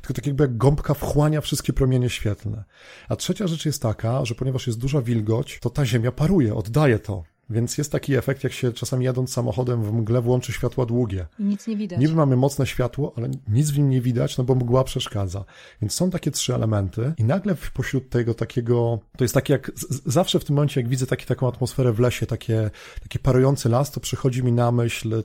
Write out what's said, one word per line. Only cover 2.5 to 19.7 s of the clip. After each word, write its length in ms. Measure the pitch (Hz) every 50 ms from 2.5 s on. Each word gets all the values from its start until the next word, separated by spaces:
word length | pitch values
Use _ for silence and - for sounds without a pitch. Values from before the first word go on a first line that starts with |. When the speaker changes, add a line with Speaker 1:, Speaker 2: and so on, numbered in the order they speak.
| 107 107 104 - _ - - - - - - -
Speaker 1:
A 60 | -
trzecia 320 | - - - 185 - 214 180
rzecz 180 | 165 151 -
jest 160 | 156 139 -
taka, 440 | - 113 104 - - 113 120 135 143
że 100 | 107 117
ponieważ 320 | - 127 135 127 131 - 127
jest 120 | 113 113
duża 220 | 120 135 135 151
wilgoć, 580 | 123 113 120 117 107 107 110 117 143 - - -
to 80 | - 120
ta 160 | - - 147
ziemia 260 | 117 110 123 113 123
paruje, 440 | 120 - 147 165 196 190 135 107 104
oddaje 440 | - 92 110 110 151 156 139 113 104
to. 240 | - - 101 92 85 - _ _ _ -
Więc 280 | 110 113 117 120 - -
jest 140 | 147 -
taki 240 | - 143 - - 139
efekt, 280 | 127 - - 139 135 -
jak 100 | 131 -
się 200 | - - 123 117
czasami 320 | - - - - 127 127
jadąc 280 | 127 127 123 127 127 -
samochodem 500 | 127 120 120 120 127 127 127 123 117 113
w 100 | 104 107
mgle 280 | 117 113 104 117 127
włączy 300 | 117 117 127 127 - -
światła 340 | - - - 123 - - 127
długie. 420 | 113 113 123 123 107 95 95 90 82 - -
Speaker 2:
I 40 | 208
nic 240 | 202 202 202 - 226
nie 100 | 220 208
widać. 220 | 214 190 175 170
Speaker 1:
Niby 140 | 127 156 160
mamy 220 | 165 151 135 131
mocne 320 | 123 131 143 - - 135 -
światło, 460 | - - 127 120 - - 139 170 - -
ale 120 | 113 131 131 131 - -
nic 240 | 104 120 151 151
w 60 | 143 143
nim 120 | 147 139
nie 120 | 131 131
widać, 360 | 117 127 123 120 139 147 - -
no 60 | 127
bo 120 | 123 131
mgła 280 | 127 123 117 120 127 131
przeszkadza. 640 | - - 127 - - - 104 101 95 87 98 98 - - - - - - -
Więc 120 | 107 104 -
są 160 | - 170 190
takie 220 | 180 170 - 156
trzy 240 | 139 - - - 123
elementy 580 | 123 117 110 110 104 95 95 - - 113 135 165 -
i 60 | 110
nagle 320 | 110 147 196 190 208 180
w-, 160 | - - -
pośród 380 | - - 127 - - 135 131 -
tego 240 | - 120 117 117 113
takiego, 680 | - 117 - - 131 117 117 120 120 117 117 117 113 - _ - -
to 60 | 131
jest 100 | 117 -
takie 200 | 143 - - 147
jak, 180 | 127 - -